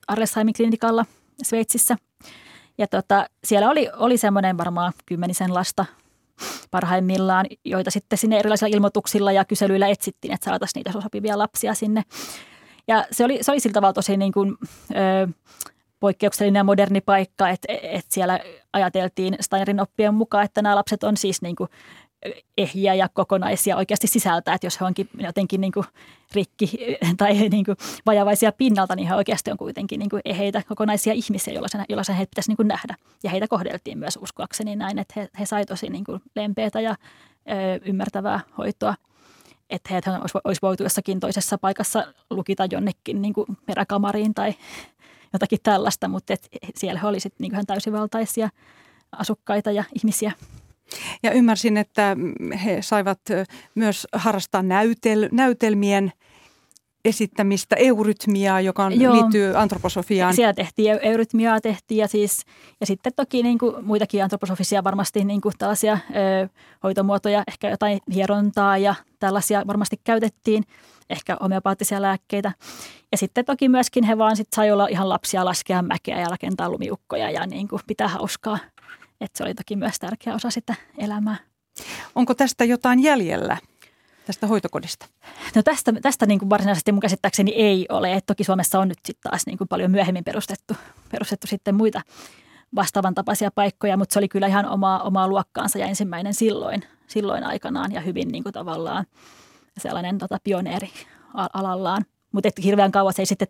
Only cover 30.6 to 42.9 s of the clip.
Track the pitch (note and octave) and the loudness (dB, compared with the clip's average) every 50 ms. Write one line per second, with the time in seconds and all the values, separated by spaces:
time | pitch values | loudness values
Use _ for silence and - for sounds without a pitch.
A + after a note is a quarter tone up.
30.6 | F#3 - A3 - G#3+ G#3+ G#3 G3 - G#3+ A3 A#3+ A3 - G#3 F#3+ - - - - | -6 -6 -4 -2 0 0 0 0 0 0 0 -2 -2 -2 -4 -4 -4 -6 -6 -8
31.6 | - - - G#3 G3 - G#3 G#3 G3 - G3 F3+ F#3+ - - - F#3 - G#3+ - | -8 -6 -6 -8 -6 -4 -4 -4 -2 -2 -2 -2 -2 -4 -4 -6 -4 -2 0 2
32.6 | A3 G#3 G3 - - - - - _ _ _ _ - G3 F3 F#3+ G#3 A3 - F#3+ | 2 2 0 -2 -6 -10 -14 -16 _ _ _ _ -8 -4 -4 -2 -2 -2 -2 -2
33.6 | F3+ - - F3+ - - - - D3+ C#3+ - - F#3+ - - - - - - - | -4 -4 -8 -10 -12 -12 -12 -10 -8 -8 -10 -10 -12 -16 -12 -12 -12 -10 -8 -8
34.6 | G#3+ G#3+ G#3 G#3 G#3+ G3 G3+ G3+ G3 - - G#3+ G3+ - - - G#3 - G#3+ G#3 | -8 -8 -6 -8 -6 -6 -6 -6 -8 -8 -8 -10 -12 -10 -10 -10 -8 -4 -4 -4
35.6 | G3+ - F#3+ F3+ - - - F3+ G3+ - F#3 F#3+ - - _ - G#3 G#3 G3 - | -4 -4 -6 -8 -8 -8 -8 -8 -8 -8 -10 -12 -12 -12 _ -6 -6 -4 -4 -2
36.6 | A3 G#3+ - A3 A3+ A3+ A3 - - - - _ _ _ _ _ _ - G#3+ G3 | -4 -2 -2 -2 -2 -2 -4 -6 -10 -20 -20 _ _ _ _ _ _ -8 -6 -4
37.6 | F#3+ F#3+ F#3 F#3 - G3 G3 F#3+ F#3+ G3 - G3 G3 G3+ G3+ G3 - - _ - | -2 -2 -4 -4 -4 -4 -4 -2 -4 -4 -4 -4 -4 -2 -4 -4 -6 -8 _ -8
38.6 | G3+ G3+ G3+ - G#3+ G#3 G3+ - _ _ _ _ _ _ _ _ _ _ _ _ | -6 -6 -4 -2 -2 -2 -2 -4 _ _ _ _ _ _ _ _ _ _ _ _
39.6 | _ _ - F3 - - F#3+ F3+ - F#3+ F#3 - - F3+ - - - - F#3+ - | _ _ -12 -12 -8 -4 -4 -4 -2 -2 -4 -4 -4 -4 -6 -4 -2 -2 -2 0
40.6 | - F#3+ F#3+ - - F#3+ - - F#3+ - F#3+ F#3+ - G#3 G3+ G3+ F#3 - G#3 F#3+ | 0 0 0 0 -2 -2 -2 -2 -2 -2 -4 -2 -2 -2 -2 -2 -2 -2 -4 -2
41.6 | - - G3 - G#3 - - A3+ F#3 - - _ _ _ - F#3+ F3+ - G3 - | 0 -2 -2 -2 -4 -2 -2 -2 -4 -4 -10 _ _ _ -6 -6 -4 -4 -2 0
42.6 | F#3+ F#3+ F#3 F#3 G3 G3+ | 0 -2 0 -2 -2 -4